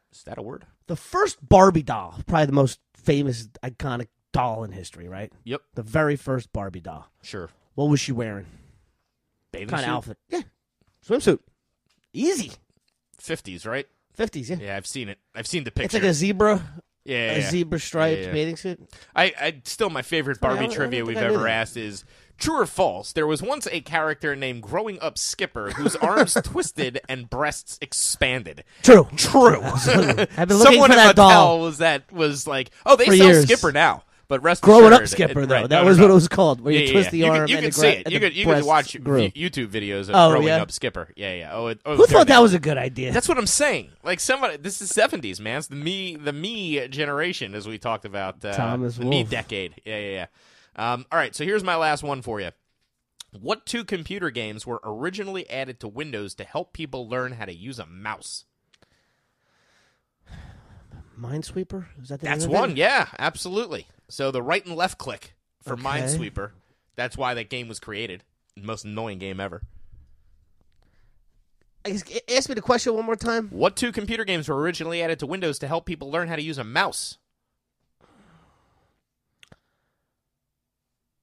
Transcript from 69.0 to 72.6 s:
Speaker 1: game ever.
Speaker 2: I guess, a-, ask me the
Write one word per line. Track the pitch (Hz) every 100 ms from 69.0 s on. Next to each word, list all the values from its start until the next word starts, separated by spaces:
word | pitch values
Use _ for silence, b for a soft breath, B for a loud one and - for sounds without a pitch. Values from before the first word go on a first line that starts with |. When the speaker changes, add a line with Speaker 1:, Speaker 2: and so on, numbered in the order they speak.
| 113 92
Speaker 1:
game | 98 95
ever. | 98 87 - - - - - _ _ _ _ _ _ _ _ _ _ _ _ _ _ _ _ _
Speaker 2:
I | 208
guess, | 196 -
a-, | 233 - 254
ask | 269
me |
the | 220